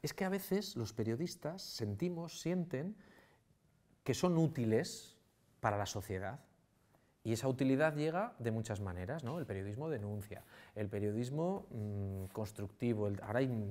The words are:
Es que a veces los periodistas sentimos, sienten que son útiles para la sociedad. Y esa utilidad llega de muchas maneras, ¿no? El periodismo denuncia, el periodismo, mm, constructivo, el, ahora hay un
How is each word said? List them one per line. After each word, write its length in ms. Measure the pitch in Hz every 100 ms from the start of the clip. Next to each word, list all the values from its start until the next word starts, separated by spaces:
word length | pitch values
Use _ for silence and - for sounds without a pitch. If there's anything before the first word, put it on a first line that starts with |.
Es 120 | 147
que 100 | -
a 60 | 190
veces 440 | 196 - 190 208
los 180 | 123 110
periodistas 680 | - 107 120 175 - 147 190
sentimos, 760 | - - 107 104 175 170 165 -
sienten 560 | 160 180 175 131 170 214 - - - - _ _ _ _ _ _
que 120 | -
son 220 | 123 180 165
útiles 800 | 160 156 113 110 175 - - - _ _ _ _
para 160 | 113 104
la 100 | 98
sociedad. 540 | 104 95 92 95 135 - _ _ _ _ _ _ _
Y 120 | -
esa 140 | 117 135
utilidad 460 | 131 135 135 156
llega 400 | 147 151 170 233 233
de 120 | 117
muchas 300 | 113 110 101
maneras, 440 | 98 87 90 156
¿no? 140 | 117 170
El 60 |
periodismo 460 | 143 98 98 107 160
denuncia, 520 | 135 104 104 104 101 - - -
el 140 | 104 104
periodismo, 760 | 104 104 107 123 147 175 196 -
mm, 600 | 117 104 101 98 95 92
constructivo, 760 | - 104 - 101 - 120 107 104
el, 120 | 101
ahora 180 | - 113
hay 60 | 135
un 120 | 117 101